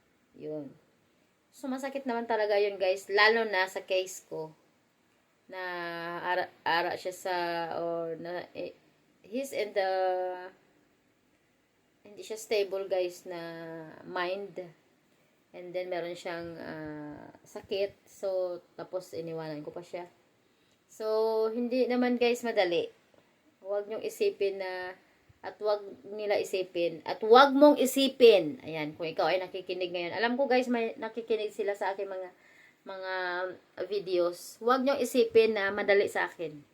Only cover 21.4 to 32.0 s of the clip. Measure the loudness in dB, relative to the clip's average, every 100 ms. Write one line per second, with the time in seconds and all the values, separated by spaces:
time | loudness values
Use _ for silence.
21.4 | 0 0 0 2 2 2 2 2 2 2
22.4 | 0 2 2 2 -2 -8 _ _ _ _
23.4 | _ _ -6 -6 -4 -6 -8 0 0 2
24.4 | -2 -2 -6 -6 -8 -12 _ _ _ _
25.4 | -14 -4 0 0 -2 -16 -14 -8 0 0
26.4 | 2 -2 -2 0 0 -2 -6 -4 8 10
27.4 | 10 10 8 8 4 2 0 8 10 10
28.4 | 6 -4 -8 -6 -6 -6 -6 0 2 2
29.4 | -2 -10 -8 -6 -4 -4 -6 -2 -2 0
30.4 | 2 2 2 0 -2 -6 -10 -10 -4 -2
31.4 | -2 -4 -4 -2 -4 -4